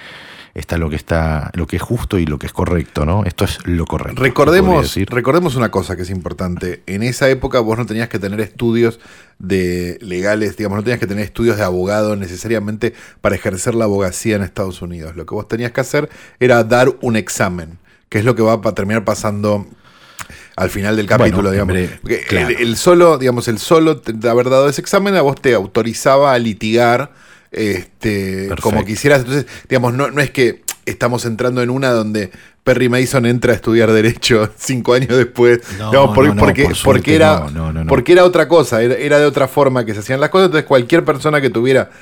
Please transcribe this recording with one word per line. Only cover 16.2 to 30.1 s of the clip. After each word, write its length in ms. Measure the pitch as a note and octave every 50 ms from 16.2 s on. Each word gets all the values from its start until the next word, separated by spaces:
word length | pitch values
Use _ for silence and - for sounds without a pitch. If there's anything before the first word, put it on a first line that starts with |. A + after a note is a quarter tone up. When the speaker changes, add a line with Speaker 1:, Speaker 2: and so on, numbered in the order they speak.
| - - _ -
Speaker 2:
era 240 | B2 B2 B2 A#2+ A2+
dar 280 | A2 B2 A#2+ C3 C3+ B2 -
un 160 | - B2 A2+ A2
examen, 600 | G2 - - - A#2 F#2+ F2+ F2 E2 D#2+ E2+ - _ _ _ _ _ _
que 80 | - G#2+
es 80 | G#2
lo 80 | B2+ A#2
que 80 | A2
va 120 | A2 A2 A2+
a 80 | G#2+
pa-, 120 | G2 A2+ F#2
terminar 300 | - G2+ G2+ A2 A2 G2
pasando 640 | - G#2 - - G#2+ G2+ G2+ G#2 G#2 G#2 G2+ G2 - - - _ _ _ _ - - - - - - - - - - _
al 140 | - F#2 F2+
final 260 | - G#2 G2 G#2 A2
del 100 | G#2+ G#2 F#2+
Speaker 1:
Bueno, 100 | A2 A2 A#2
Speaker 2:
capítulo, 260 | F#2+ F2 G2 G2+ G2
Speaker 1:
en 40 | F#2+
Speaker 2:
digamos. 200 | G2 G2+ F#2+ F#2+
Speaker 1:
breve, 260 | F#2 F2+ E2+ - -
Speaker 2:
Porque 180 | - - A#2 E2+
Speaker 1:
claro. 260 | B1 - G#2 F2 - A#2+
Speaker 2:
el, 80 | A#2
el 220 | - B2 A#2 A2+ -
solo, 400 | - F3 F3 F3 F3 E3+ D#3 C3+
digamos, 320 | C3 B2+ A#2+ A#2+ A2 B2
el 100 | A2 G2+
solo 380 | - - E3+ D#3+ D#3+ D#3+ D#3 C3+
te, 140 | - - A2+
de 160 | A2 A2 A#2+
haber 200 | A#2 B2 B2 B2+
dado 200 | C3 C3+ C#3 C#3+
ese 100 | C3+ -
examen 360 | F3 - - G3 G3 G3+ G3
a 60 | F3
vos 140 | C#3+ C#3 C3+ -
te 120 | - C3+ A#2+
autorizaba 800 | G#2 F#2+ G#2 - A2+ G#2+ A#2 A2 - - C#3+ C3+ C#3 C#3+ C#3 C3
a 60 | A#2+
litigar 720 | A#2 A2+ G2+ - A2 G#2+ A2 A#2 A#2+ A#2 A#2+ B2 C#3+ D3 - _ - - - - _ _
este, 960 | - - A2 G#2 G2 F2+ F#2 - _ _ - A2+ G#2 G2 G2 F#2+ F#2+ F#2+ F#2+ G2
Speaker 1:
Perfecto. 120 | G2 -
Speaker 2:
como 240 | - A2 G2+ A2 G2+
quisieras. 340 | G2+ A2 - - C#3+ D3 C3+
Entonces, 240 | B2 B2 C3+ D3 B2 - - - - -
digamos, 240 | C3+ B2+ B2 B2 A#2
no, 180 | C3 C#3+ B2